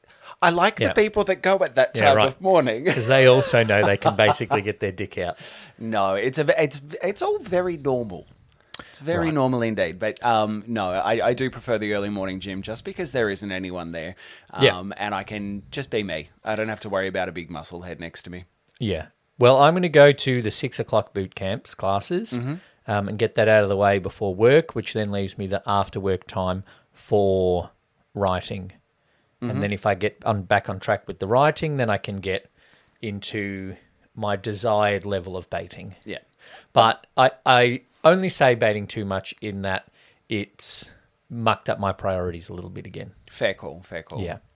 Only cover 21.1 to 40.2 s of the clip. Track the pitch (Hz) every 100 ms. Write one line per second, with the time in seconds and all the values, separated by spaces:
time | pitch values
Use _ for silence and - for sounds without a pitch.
21.1 | 101 95 - 95 104 - - 95 98 -
22.1 | 180 226 123 123 170 - _ - 104 101
23.1 | 104 110 - 110 110 98 98 101 101 90
24.1 | - 101 92 113 151 160 117 101 110 104
25.1 | 101 98 - 95 95 - 101 95 101 98
26.1 | 92 - 98 92 92 - - _ - -
27.1 | 104 98 95 92 90 - _ _ _ _
28.1 | 104 98 92 - 104 95 - _ _ _
29.1 | _ _ - 120 101 101 101 107 95 104
30.1 | - - 101 90 104 - 98 - 104 -
31.1 | 92 98 123 147 - 160 139 117 101 -
32.1 | 98 95 92 - _ _ _ _ _ 110
33.1 | 101 - 107 101 98 95 90 _ _ _
34.1 | - 104 101 107 104 113 107 107 101 101
35.1 | 98 90 92 90 87 92 - 98 - 107
36.1 | 80 _ _ - - _ - 113 - _
37.1 | - 131 - - 123 123 127 _ _ 160
38.1 | 185 185 - 135 117 110 104 101 - 101
39.1 | 95 - - 107 98 98 95 - _ _
40.1 | _